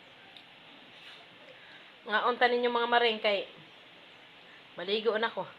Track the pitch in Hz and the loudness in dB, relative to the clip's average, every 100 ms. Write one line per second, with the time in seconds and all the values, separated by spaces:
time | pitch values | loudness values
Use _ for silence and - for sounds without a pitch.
0 | - - - - - - - - - - | -20 -20 -20 -20 -20 -20 -20 -20 -20 -20
1 | - - - - - - - - - - | -20 -20 -20 -20 -20 -20 -20 -20 -20 -20
2 | - 208 226 240 247 240 240 240 233 240 | -4 0 0 2 2 4 0 0 2 4
3 | 233 220 220 202 - - - - - - | 2 0 0 0 -4 -14 -20 -20 -20 -20
4 | - - - - - - - - 180 220 | -20 -20 -20 -20 -20 -20 -20 -12 -4 -2
5 | 220 214 226 196 160 | 0 0 -2 -4 -10